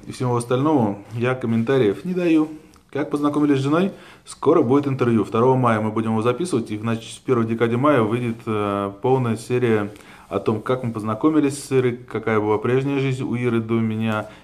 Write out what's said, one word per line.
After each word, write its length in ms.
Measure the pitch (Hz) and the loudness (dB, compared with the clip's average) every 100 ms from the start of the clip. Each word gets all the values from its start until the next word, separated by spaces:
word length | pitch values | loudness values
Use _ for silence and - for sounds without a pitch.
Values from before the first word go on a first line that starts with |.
| - | -14
и 40 | |
всего 220 | - 127 120 | -6 -2 -2
остального 600 | 117 127 147 151 110 98 - | 0 0 2 2 2 -2 -10
я 220 | 117 120 127 | -4 -2 -2
комментариев 720 | 117 113 113 135 110 98 180 | 0 0 2 2 2 0 -4
не 80 | |
даю. 360 | 180 175 160 156 - - - _ | -2 2 2 2 -4 -20 -20 _
Как 220 | 135 151 | -6 -4
познакомились 480 | 151 147 147 147 135 | -2 0 2 2 2
с 40 | |
женой? 280 | 131 156 196 - - - | 2 2 0 -4 -16 -20
Скоро 380 | - - - 156 | -20 -4 2 4
будет 260 | 117 139 143 | 4 2 2
интервью. 380 | 135 120 113 98 | 0 2 2 2
Второго 320 | 113 123 131 | 2 4 4
мая 240 | 123 110 | 4 2
мы 100 | 110 | 0
будем 200 | 107 110 | -2 0
его 100 | 110 | 0
записывать, 500 | 110 123 175 127 113 | 0 -2 -2 -2 -4
и 60 | 107 | -6
в 60 | 113 | -4
нач-, 320 | 113 - - | -4 -6 -10
в 40 | |
первой 240 | - 123 113 | -2 0 0
декаде 300 | 113 117 117 | 0 0 2
мая 260 | 143 139 | 2 4
выйдет, 360 | 110 117 123 113 - | 2 0 -4 -6 -4
э, 480 | 107 104 101 101 101 | -2 -2 -2 -4 -2
полная 340 | 127 131 123 110 | 0 2 0 -4
серия 560 | - 123 123 110 104 - - - - | -2 -2 2 0 -2 -10 -20 -20 -8
о 100 | 101 | -4
том, 220 | - 107 | -2 -2
как 220 | - 127 | -2 -4
мы 100 | 123 | -4
познакомились 680 | 113 107 110 156 156 143 135 | -6 -4 -2 0 2 2 -2
с 100 | - | -2
Ирой, 260 | 135 127 120 | 0 2 -2
какая 420 | - 110 107 110 | -6 -6 0 0
была 180 | 104 104 | 2 0
прежняя 420 | 113 127 139 139 | 2 0 0 -2
жизнь 240 | 135 127 | -2 -2
у 120 | 131 120 | -4 -2
Иры 240 | 123 117 | 0 0
до 160 | 110 113 | 0 0
меня 540 | 113 110 110 110 104 - | 0 -2 -2 -2 -6 -12